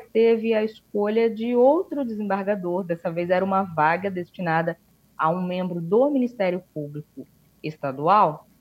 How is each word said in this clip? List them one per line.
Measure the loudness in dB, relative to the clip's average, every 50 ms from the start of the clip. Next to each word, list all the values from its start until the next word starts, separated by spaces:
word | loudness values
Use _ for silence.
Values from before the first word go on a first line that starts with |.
| -6 -4
teve | 0 2 4 4 4 2 0 0 0
a | 0 -2
escolha | -4 -6 -10 _ _ -4 -2 -2 0 2 2 0 0
de | 0 -2 -4 0 2
outro | 4 6 6 6 4 0 -4 -4 -6
desembargador. | -4 -4 -4 -6 -4 -2 -2 -2 -2 -2 -2 -2 -2 -4 -4 -4
Dessa | -4 -4 -6 -6 -6 -6
vez | -4 -2 0 0
era | 2 2 2
uma | 2 0 0
vaga | 0 -2 0 0 2 2 2 0 -2 -4
destinada | -6 -6 -8 -10 _ -6 -2 0 0 0 0 -2 -4 -6 _ _ _ _ _ _ _ -2
a | 0 0
um | 0 0
membro | -2 -4 -4 -4 -4 -4 -4 -6
do | -4 0 2 2 2 2
Ministério | 2 0 -2 -2 -2 -2 -2 -2 -2 -2 -6 _
Público | -10 -10 -10 -8 -10 -12 -14 _ -16 -20 -20 _ _ _ _ _ _ _
Estadual | -10 -10 -10 -8 -8 -8 -6 -2 2 4 4 4 4 4 0 -4 -12 _ _ _